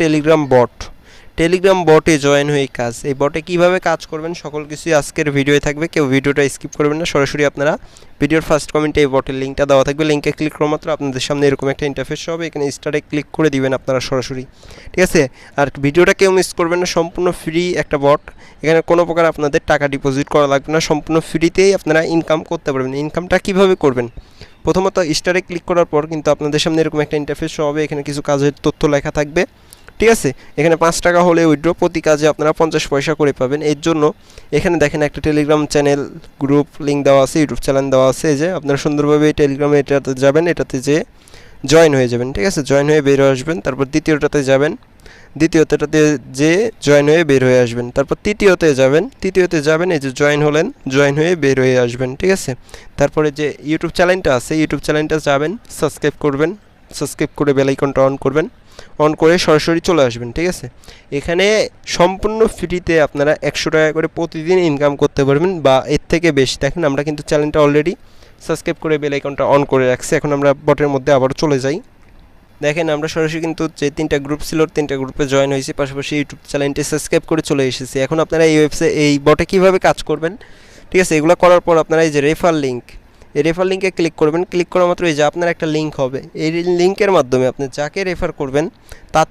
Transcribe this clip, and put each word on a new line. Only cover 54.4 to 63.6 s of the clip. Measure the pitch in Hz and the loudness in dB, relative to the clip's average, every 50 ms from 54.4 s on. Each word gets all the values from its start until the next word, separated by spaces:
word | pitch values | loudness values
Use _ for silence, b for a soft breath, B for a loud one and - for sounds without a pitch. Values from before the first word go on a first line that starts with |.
| - - 156 156 | -2 -2 -2 -2
YouTube | 151 143 156 139 - | -2 -2 -2 -4 -2
চ্যানেলটা | - 151 151 156 151 156 160 - 147 | -2 -2 -2 -2 -2 -4 -2 0 0
যাবেন, | 139 139 147 160 202 233 - - - - | 0 0 -2 -4 -6 -8 -14 -18 -8 -6
সাবস্ক্রাইব | - 147 - - - 147 - - - | -4 -4 -4 -4 -4 -4 -2 -2 -2
করবেন, | 147 135 135 156 165 208 208 _ _ _ _ - - - - | -2 0 0 -2 -2 -4 -6 _ _ _ _ -20 -16 -10 -8
সাবস্ক্রাইব | 143 - - - 160 - - - | -8 -8 -6 -6 -6 -4 -4 -2
করে | 147 143 135 135 | 0 0 2 2
বেল | 139 139 | 2 0
আইকনটা | 139 - 147 139 135 135 135 135 | 0 0 -2 -2 2 2 2 2
on | 135 135 - | 0 0 -2
করবেন, | 135 131 151 170 247 - B B B B B B B B - 151 | -2 0 0 -2 -4 -6 B B B B B B B B 0 0
on | 156 156 - | 0 2 2
করে | 160 160 170 180 - | 4 4 4 4 4
সরাসরি | - 156 151 - 170 165 170 - - | 2 2 2 2 0 0 0 0 0
চলে | 175 156 135 120 | 2 2 2 0
আসবেন, | 113 120 120 120 117 | 0 -4 -10 -8 -6
ঠিক | 151 170 180 | -4 -4 -4
আছে? | 175 - - 120 B B B B B B B B 143 143 | -6 -8 -12 -16 B B B B B B B B -8 -6
এখানে | - - 170 175 190 208 220 208 156 - - - - - - | -4 -2 -2 0 2 2 2 0 0 -2 -6 -14 -12 -6 0
সম্পূর্ণ | - 170 185 190 - - 208 214 220 226 214 - | 2 2 2 0 -2 -4 -2 0 0 0 0 0
ফ্রিতে | - 180 165 175 180 175 - 170 160 147 | -4 -6 -6 -6 -4 -2 0 2 2 2
আপনারা | 135 - 143 139 151 156 - - 147 | 2 0 0 0 0 0 0 -2 -4
একশো | - - | -4 -4